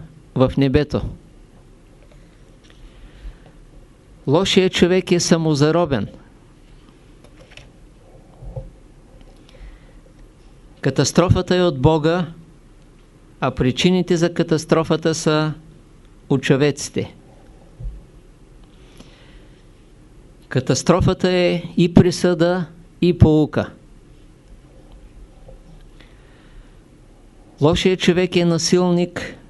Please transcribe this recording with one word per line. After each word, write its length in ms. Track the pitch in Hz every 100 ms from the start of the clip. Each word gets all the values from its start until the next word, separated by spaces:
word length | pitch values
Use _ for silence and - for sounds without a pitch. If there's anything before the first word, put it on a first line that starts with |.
| - - -
в 180 | 123 127 135
небето. 440 | 135 143 143 110 - - - - - - - - - - - - - - - - - - - - - - - - - - - - - - - - -
Лошият 460 | 156 190 190 185
човек 400 | - 175 185 180
е 80 | 175
самозаробен. 840 | - 165 160 147 151 165 170 123 101 - - - - - - - - - - - - - - - - - - - - - - - - - - - - - - - - - - - - - - - - - - - - - - -
Катастрофата 760 | 143 147 139 - 180 185 180 180
е 60 |
от 180 | 180 139
Бога, 460 | 143 160 151 180 160 - - - - - - - - - - -
а 100 | 135
причините 680 | - 127 123 180 185 175 175
за 180 | 170
катастрофата 800 | 175 165 156 - 160 160 156 165
са 380 | 156 160 151 156 147 - - - - - - -
от 140 | 139
човеците. 720 | - 135 147 139 - - - - - - - - - - - - - - - - - - - - - - - - - - - - - - - - - - - - -
Катастрофата 840 | 135 131 135 - 175 - 185 185
е 320 | 180 180 175 - -
и 180 | 175
присъда, 720 | 170 180 170 180 170 170 180 165 - - -
и 180 | 175 175
поука. 520 | 160 156 143 - - - - - - - - - - - - - - - - - - - - - - - - - - - - - - - - - - - - - - - - -
Лошият 400 | 143 175 190 185
човек 360 | - 175 185 180
е 80 |
насилник 920 | 175 165 - 180 180 175 175 - - - -